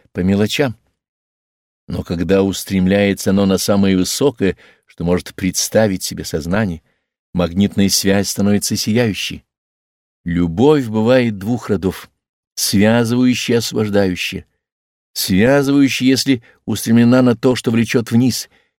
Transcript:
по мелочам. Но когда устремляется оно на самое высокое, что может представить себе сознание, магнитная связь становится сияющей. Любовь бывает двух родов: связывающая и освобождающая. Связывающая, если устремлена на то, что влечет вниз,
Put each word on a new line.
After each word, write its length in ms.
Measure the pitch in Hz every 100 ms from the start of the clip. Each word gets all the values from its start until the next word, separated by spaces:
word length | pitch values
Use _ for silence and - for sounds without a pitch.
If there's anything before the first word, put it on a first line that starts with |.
| _
по 80 | -
мелочам. 560 | 90 98 107 - 139 - _ _ _ _ _ _ _ _ _ _ -
Но 160 | 85
когда 380 | - 85 87 98
устремляется 920 | 98 90 - 95 92 101 101 92 101
оно 140 | 98 98
на 120 | 92
самое 400 | - 101 98 95
высокое, 600 | 90 - 139 - 98 - _ _ _
что 180 | -
может 320 | 85 87 - -
представить 680 | 92 - - 107 110 92
себе 200 | - 82
сознание, 600 | 80 82 80 101 104 80 _ _ _ _ _
магнитная 560 | 90 85 90 101 - 98
связь 400 | - 95 101 95
становится 460 | - 101 101 - 107
сияющей. 680 | - 113 117 90 - 71 _ _ _ _ _ _ _ _ 87
Любовь 640 | 85 87 82 139 151 117
бывает 500 | 110 110 127 120 101
двух 320 | 98 120 -
родов: 400 | 95 90 - - _ _ _ _ -
связывающая 1000 | - 101 107 117 117 123 127 113 - 117
и 20 |
освобождающая. 880 | - 123 107 101 98 90 - 92 - _ _ _ _ _ _
Связывающая, 920 | - - 92 120 143 139 143 135 - 131
если 360 | 131 135 123 _ _ -
устремлена 560 | 107 113 117 120 127
на 160 | 127 110
то, 180 | 131 123
что 160 | -
влечет 400 | 113 113 127 113
вниз, 380 | 117 127 - - _ _